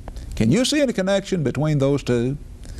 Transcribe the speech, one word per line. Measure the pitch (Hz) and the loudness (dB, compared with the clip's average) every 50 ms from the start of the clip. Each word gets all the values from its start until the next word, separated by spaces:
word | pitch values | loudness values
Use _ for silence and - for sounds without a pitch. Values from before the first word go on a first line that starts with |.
| - - - - - - - | -12 -12 -12 -12 -10 -8 -2
Can | - - 110 139 | 2 2 4 4
you | 226 262 | 4 4
see | 254 285 311 | 2 2 2
any | 285 247 233 | 2 2 0
connection | - - 190 202 196 190 - 196 180 147 | 0 0 2 2 0 0 0 -2 0 0
between | 131 - - 151 156 151 143 | -2 -2 0 0 0 2 2
those | 135 135 143 139 - | 2 2 2 0 0
two? | - 123 120 117 127 143 - - - - - - - - | 0 0 2 2 0 -2 -4 -8 -14 -16 -16 -14 -14 -12